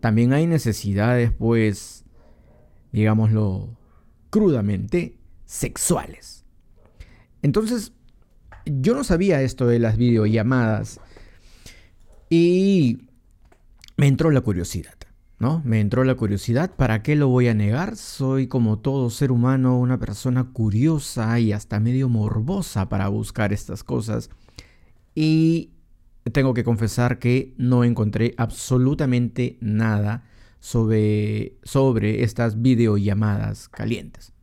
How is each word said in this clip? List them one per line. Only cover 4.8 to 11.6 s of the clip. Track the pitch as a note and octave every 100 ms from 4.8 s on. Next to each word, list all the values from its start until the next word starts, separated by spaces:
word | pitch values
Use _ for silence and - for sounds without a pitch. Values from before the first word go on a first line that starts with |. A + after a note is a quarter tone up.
| G#2 F3 - - - - -
sexuales. | - A#2+ - - D#3+ - - - - _ _ _ - - _ - - _ _
Entonces, | D3 G#3 A3 A#3+ - _ - _ _ _ - - -
yo | C#3 D3
no | C4
sabía | C4 E3+ G3 D3
esto | C3 - B2
de | A#2+
las | A2+ G#2+
videollamadas | B2 A#2 G#2+ A2 A2 C3 A2+ G#2+ G#2+ - - - - - - -